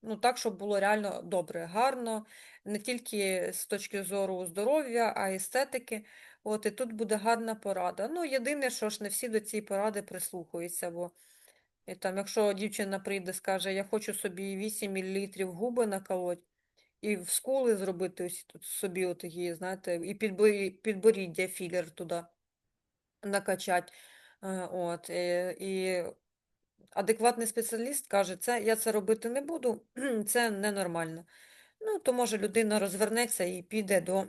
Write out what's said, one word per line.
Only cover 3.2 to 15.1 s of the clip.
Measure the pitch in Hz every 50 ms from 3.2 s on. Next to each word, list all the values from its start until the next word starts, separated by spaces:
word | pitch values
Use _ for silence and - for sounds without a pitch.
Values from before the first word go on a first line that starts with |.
| 202 190 190 185 175 175 185
з | - -
точки | - - 202 202 - - 202 196
зору | 175 196 202 196 190 190 180 185
здоров'я, | 180 165 190 208 233 285 311 302 262 233 240 233 214 - -
а | 202 190
й | 190
естетики. | 190 190 - - 254 277 269 - 254 247 - 233 214 214 - - - - - - _ _
От, | 214 214 214 214
і | 214
тут | 202 - 262 233 220
буде | 214 226 202 214
гарна | 208 196 220 233 226 226 226 220
порада. | 220 - 202 196 185 180 180 180 - 196 240
Ну, | 311 349 349
єдине, | 311 262 269 233 254 294 294 269 254
що | 247 - - 214
ж | 208 - 214
не | 202
всі | 196 - - 247
до | 220 214
цієї | 208 - - 214 208 208
поради | 202 196 202 220 208 202
прислухаються, | 196 - - 185 175 - - 185 165 - - 175 170 175 170 - - 180
бо, | 170 170 175 175 _ _ - - - - - - _ _ _ _ _ _ _ -
і | 190
там, | 185 - 196 185 190
якщо | 202 202 - 226 214 208 202
дівчина | 190 202 214 208 - 214 196 196 190
прийде, | 196 - 202 196 185 180 185
скаже: | - - - 190 190 185 190 190
«Я | 190 196
хочу | 196 - 214 208 - 202
собі | 208 - 208 180 175 196 196 196 190
вісім | 202 220 208 - - 202
мілілітрів | 196 190 185 190